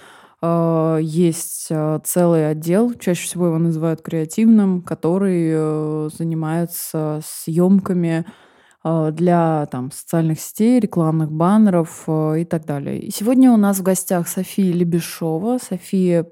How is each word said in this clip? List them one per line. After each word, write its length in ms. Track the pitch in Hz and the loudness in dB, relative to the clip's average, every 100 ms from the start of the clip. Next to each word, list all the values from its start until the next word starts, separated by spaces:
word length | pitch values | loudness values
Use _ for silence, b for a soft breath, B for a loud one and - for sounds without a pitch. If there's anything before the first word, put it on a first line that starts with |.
| B B B B | B B B B
э, 560 | 170 170 165 165 160 160 | -2 2 2 2 2 0
есть, 680 | 160 156 175 165 - - - | -2 2 2 0 -8 -12 -6
э, 300 | 156 156 156 | -4 -2 -4
целый 460 | - 180 175 165 156 | -2 2 4 4 2
отдел, 440 | 156 160 180 240 | -2 0 0 0
чаще 300 | 240 - 175 | -2 -4 -4
всего 220 | - 170 175 | -4 -2 0
его 120 | 160 | 2
называют 440 | 165 160 165 160 | 0 0 -2 -4
креативным, 800 | - 165 156 - 226 220 196 180 | -4 -6 -4 2 4 6 4 0
который, 680 | 175 156 160 185 196 180 160 | -4 -4 -2 0 0 0 0
э, 580 | 160 156 156 151 156 151 - | 0 -2 -2 -4 -4 -6 -6
занимается 1040 | 165 160 156 165 170 - - 160 156 151 | -6 -4 -2 -2 -4 -6 -8 -6 -4 -6
съемками, 1040 | 156 - - 160 180 196 190 180 170 165 170 B B B B B | -8 -12 -4 0 4 4 2 -2 0 -2 -4 B B B B B
э, 260 | 160 165 156 | -2 0 0
для, 540 | 156 180 175 165 156 147 | 0 2 4 2 0 -2
там, 200 | 127 127 | -6 -10
социальных 480 | - - 165 160 156 | -12 -4 0 0 -2
сетей, 400 | - - 220 254 | -6 0 4 4
рекламных 500 | 208 180 160 160 156 | 2 0 0 0 -2
баннеров, 760 | 156 170 214 208 175 160 - - | 0 4 6 6 4 0 -6 -4
э, 320 | 156 156 156 | -2 0 -2
и 40 | |
так 200 | 170 165 | -2 -4
далее. 360 | 160 143 143 135 | -4 -6 -6 -8
И 100 | - | -8
сегодня 420 | - 208 254 262 | -6 0 6 6
у 40 | 226 | 6
нас 220 | 202 196 | 4 2
в 40 | |
гостях 460 | 190 185 - 180 170 | 0 0 0 -2 -2
София 440 | - 185 - 190 | -6 -6 0 0
Лебешова. 840 | 175 175 170 160 - 165 160 214 254 | 2 0 0 -4 -6 -4 -4 -2 -4
София — 640 | - 180 - 196 180 170 165 | -4 -10 -4 -2 2 0 -2